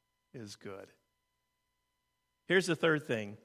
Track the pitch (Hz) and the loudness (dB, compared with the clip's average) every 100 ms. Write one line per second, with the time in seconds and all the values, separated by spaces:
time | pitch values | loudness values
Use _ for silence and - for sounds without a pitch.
0 | _ _ _ 131 104 - 101 98 95 _ | _ _ _ -14 -14 -14 -14 -14 -16 _
1 | _ _ _ _ _ _ _ _ _ _ | _ _ _ _ _ _ _ _ _ _
2 | _ _ _ _ - 180 175 156 165 151 | _ _ _ _ 2 2 4 2 4 2
3 | 143 113 101 101 | 0 -4 -4 -10